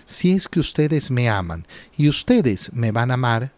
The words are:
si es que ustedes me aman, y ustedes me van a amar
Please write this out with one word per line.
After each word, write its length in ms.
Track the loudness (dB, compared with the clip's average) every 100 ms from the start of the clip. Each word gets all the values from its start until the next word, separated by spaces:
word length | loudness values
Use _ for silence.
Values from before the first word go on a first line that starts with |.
si 280 | -8 -2 2
es 140 | 0 0
que 140 | -2
ustedes 500 | -2 0 0 0 -2
me 180 | 0 0
aman, 380 | 0 -4 -8 -14 -20 -12 0
y 120 | 2
ustedes 640 | 2 2 4 4 0 -4
me 180 | -4 -2
van 180 | 0 0
a 40 |
amar 380 | 0 0 0 -2